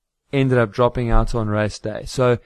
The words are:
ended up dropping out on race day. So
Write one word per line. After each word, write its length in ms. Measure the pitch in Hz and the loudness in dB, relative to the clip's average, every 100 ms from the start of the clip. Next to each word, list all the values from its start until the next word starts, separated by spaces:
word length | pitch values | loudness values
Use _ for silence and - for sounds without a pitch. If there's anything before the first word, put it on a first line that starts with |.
| _ _ _ | _ _ _
ended 280 | 139 135 127 | 0 2 2
up 120 | 113 | 0
dropping 380 | 101 123 131 120 | 0 0 0 2
out 240 | 113 113 | 2 2
on 140 | 120 107 | -2 -2
race 320 | 104 107 - | -2 -2 -4
day. 240 | 110 107 120 | -10 -10 -10
So 320 | - 123 117 | 0 0 0